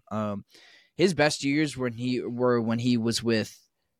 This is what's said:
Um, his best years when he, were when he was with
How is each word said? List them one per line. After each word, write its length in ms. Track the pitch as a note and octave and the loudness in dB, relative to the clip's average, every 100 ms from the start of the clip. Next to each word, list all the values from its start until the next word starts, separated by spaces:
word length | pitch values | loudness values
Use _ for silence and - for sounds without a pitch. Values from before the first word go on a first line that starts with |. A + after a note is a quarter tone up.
| - | -8
Um, 340 | G#2+ G#2+ G2+ - - - - _ - | -6 -6 -6 -12 -20 -20 -20 _ 0
his 160 | F#3 | 2
best 280 | D3 D3+ - | 4 0 2
years 320 | C#3 C#3+ D#3 B2+ | -2 0 0 -2
when 160 | B2+ | -6
he, 260 | A2+ B2 B2 | -4 -2 -2
were 400 | F2 A#2+ B2 A#2+ | -2 0 2 2
when 180 | A2+ A#2 | 2 0
he 160 | B2 A#2+ | 2 2
was 240 | A2+ A2 | 2 0
with 340 | A2+ A2+ G2+ - _ _ _ _ | 0 0 0 -8 _ _ _ _